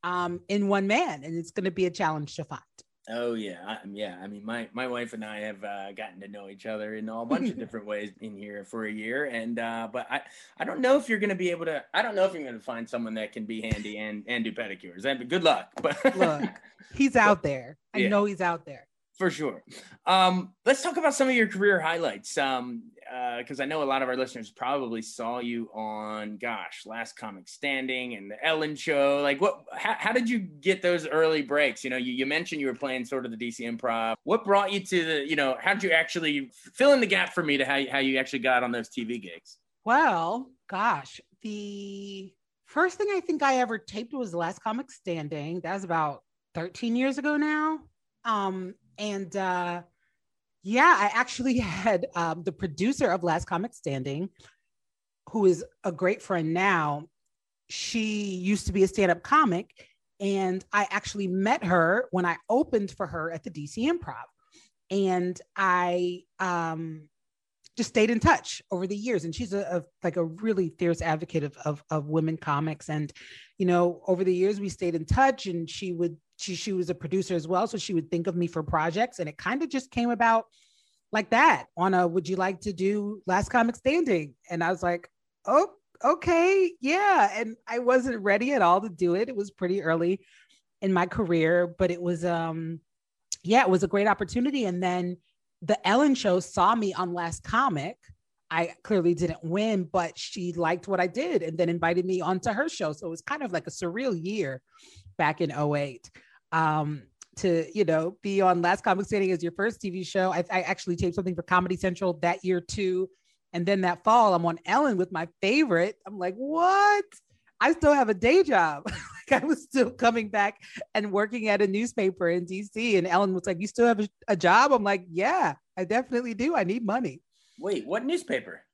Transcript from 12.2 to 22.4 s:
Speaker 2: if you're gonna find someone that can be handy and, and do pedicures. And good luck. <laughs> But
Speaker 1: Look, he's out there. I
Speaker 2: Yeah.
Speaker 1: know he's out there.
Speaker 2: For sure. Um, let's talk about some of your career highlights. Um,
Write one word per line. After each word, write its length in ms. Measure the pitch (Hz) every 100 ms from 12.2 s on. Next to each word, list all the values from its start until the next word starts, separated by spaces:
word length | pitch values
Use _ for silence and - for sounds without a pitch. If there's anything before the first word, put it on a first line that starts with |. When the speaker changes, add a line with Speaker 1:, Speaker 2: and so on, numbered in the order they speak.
Speaker 2:
if 100 | 190
you're 100 | 180
gonna 160 | 139 117
find 280 | - 117 117
someone 260 | 120 113
that 180 | 110 107
can 140 | - 107
be 160 | 110
handy 340 | 110 107 107 104
and, 240 | 107 107 104
and 180 | 120
do 80 | 113
pedicures. 520 | 98 110 95 95 87 117
And 220 | 135 123
good 140 | 175
luck. 280 | 160 143 - -
<laughs> 60 |
But 340 | 156 147 175 180
Speaker 1:
Look, 260 | 175 151 214 - - _ -
he's 220 | - 277 240
out 260 | 208 196
there. 360 | 151 139 123 151 _
I 40 | 214
Speaker 2:
Yeah. 80 | 196
Speaker 1:
know 140 | 202 208
he's 140 | 190
out 240 | 180 170 -
there. 200 | 139 _ _ _ _
Speaker 2:
For 120 | 190
sure. 340 | 147 151 92 _ - - -
Um, 480 | - 185 185 185 180 _ -
let's 160 | 269
talk 160 | 349 359
about 160 | 320
some 120 | - 269
of 80 |
your 140 | 247 220
career 320 | 196 202 190
highlights. 560 | 160 165 160 104 -
Um, 540 | -